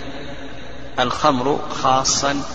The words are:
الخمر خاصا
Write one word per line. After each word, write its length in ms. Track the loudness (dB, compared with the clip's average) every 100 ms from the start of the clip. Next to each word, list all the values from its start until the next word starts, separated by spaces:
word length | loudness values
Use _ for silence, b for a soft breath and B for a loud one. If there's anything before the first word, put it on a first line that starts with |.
| -4 -8 -8 -8 -8 -8 -8 -8 -6 0
الخمر 600 | 0 4 4 4 2 0 -2 0
خاصا 600 | 4 4 4 2 0 0 -4